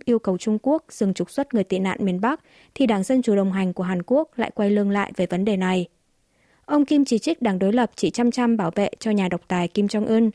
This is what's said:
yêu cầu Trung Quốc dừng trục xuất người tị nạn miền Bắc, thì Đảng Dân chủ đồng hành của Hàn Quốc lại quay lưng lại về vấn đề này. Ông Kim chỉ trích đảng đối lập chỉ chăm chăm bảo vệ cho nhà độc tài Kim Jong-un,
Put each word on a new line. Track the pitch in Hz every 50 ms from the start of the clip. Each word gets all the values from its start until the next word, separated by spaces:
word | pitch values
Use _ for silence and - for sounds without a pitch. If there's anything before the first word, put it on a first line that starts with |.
| -
yêu | - 233 220
cầu | - 202 185
Trung | 180 - 220 214 214
Quốc | - 269 302 320 - -
dừng | - - 214 196 180
trục | - 180 -
xuất | - - 185 - -
người | 214 185
tị | - 190 185
nạn | 190 190 - -
miền | 208 190 180 180
Bắc, | 208 240 302 - _ _ _ - - _ -
thì | - 269
Đảng | 226 214 190 190
Dân | - 262 262
chủ | 240 233 202
đồng | 202 196 190
hành | 185 190 190 180 175
của | - 185
Hàn | 180 185 175 175
Quốc | - 247 294 320 - -
lại | 240 226 - -
quay | - 208 202
lưng | 208 202 202 196
lại | 196 202 196 - -
về | - 180
vấn | 175 180 175 196
đề | 220 202
này. | 185 185 185 185 185 175 - _ _ _ _ _ _ _ _ _ _ _ _ _ _ _
Ông | - 294 294 285
Kim | - 302 285 277
chỉ | - 240 214
trích | - 302 330 -
đảng | 247 214 190 180
đối | 190 196 220
lập | 254 240 - -
chỉ | - - 160
chăm | - - 240 240
chăm | 233 247 240 233 233
bảo | 214 180 165 -
vệ | 208 202 - - -
cho | - 220
nhà | 214 202 190
độc | 180 175 170 _
tài | - 185 180 175
Kim | 170 - 208 202
Jong-un, | 202 - 208 214 - 226 226 226 214